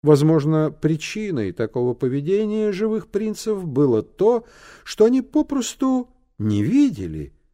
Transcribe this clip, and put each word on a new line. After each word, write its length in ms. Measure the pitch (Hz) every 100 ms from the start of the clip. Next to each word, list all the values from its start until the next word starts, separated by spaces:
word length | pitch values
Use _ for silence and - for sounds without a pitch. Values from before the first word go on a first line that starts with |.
Возможно, 680 | 143 147 151 160 143 156 156
причиной 800 | - 156 160 - 214 214 151 101
такого 420 | - 113 127 123
поведения 760 | 120 131 139 143 196 214 214 214
живых 380 | 185 220 214 165
принцев 560 | 196 214 208 220 208 175
было 360 | 131 147 110
то, 440 | - _ 202 240 - - - -
что 220 | - - 220
они 160 | 262
попросту 880 | 254 302 294 277 226 - 262 254 247 _ _ _
не 260 | 107 104
видели 680 | 107 262 285 110 90 78 71 _ _